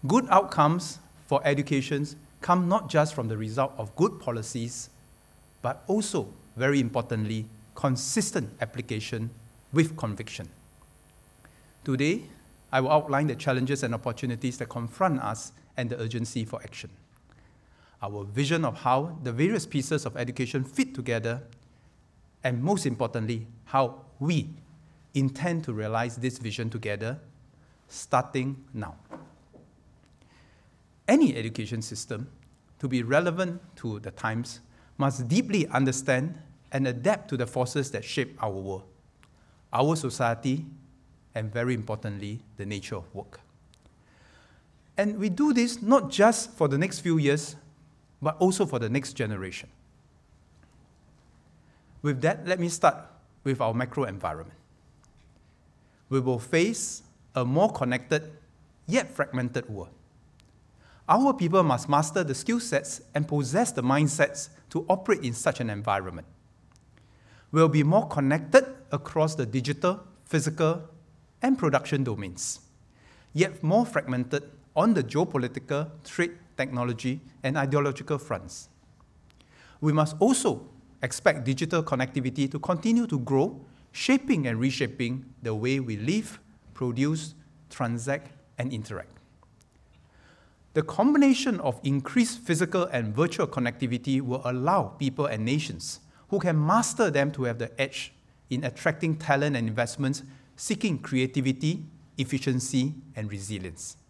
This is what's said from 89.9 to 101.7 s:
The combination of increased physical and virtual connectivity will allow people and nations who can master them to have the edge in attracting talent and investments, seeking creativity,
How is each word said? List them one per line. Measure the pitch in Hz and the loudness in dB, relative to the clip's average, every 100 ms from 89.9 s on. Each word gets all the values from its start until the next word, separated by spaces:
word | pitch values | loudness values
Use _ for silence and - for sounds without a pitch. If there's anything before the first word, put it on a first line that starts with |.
| _ _ _ - _ _ _ _ | _ _ _ -20 _ _ _ _
The | 156 | -2
combination | 156 - 240 285 277 254 269 196 | -2 2 4 8 8 6 2 0
of | 147 113 | -2 -2
increased | 139 139 135 254 233 - | 0 0 2 2 2 0
physical | - 160 180 185 | -2 0 2 0
and | 180 127 110 107 | 0 0 -2 0
virtual | 165 - 175 | 0 2 -2
connectivity | - 120 117 127 120 139 131 | 0 -2 -2 -2 -2 0 0
will | 127 127 127 | 0 -4 -2
allow | 127 139 190 107 - | -2 2 2 0 -2
people | 139 131 147 | -4 -2 -2
and | 110 | 0
nations | 110 147 151 85 - - - _ _ | 0 0 -2 -8 -10 -12 -16 _ _
who | 196 | 0
can | 175 156 | 2 2
master | 151 214 233 - 208 | 4 4 2 2 2
them | 143 139 | 4 2
to | 147 123 | 0 -4
have | 117 | -2
the | 113 - | -6 -4
edge | 135 - - _ _ _ _ | -4 -4 -12 _ _ _ _
in | 127 | -4
attracting | 139 - 170 156 165 156 | -4 0 0 2 0 -2
talent | - 139 147 135 | 2 2 4 0
and | 113 | 0
investments, | 110 117 - 139 143 - - - - | 0 -2 0 -2 -2 -8 -20 -20 -12
seeking | - 214 214 151 | -4 0 0 -2
creativity, | - 131 127 139 131 131 156 | -2 0 2 2 0 0 0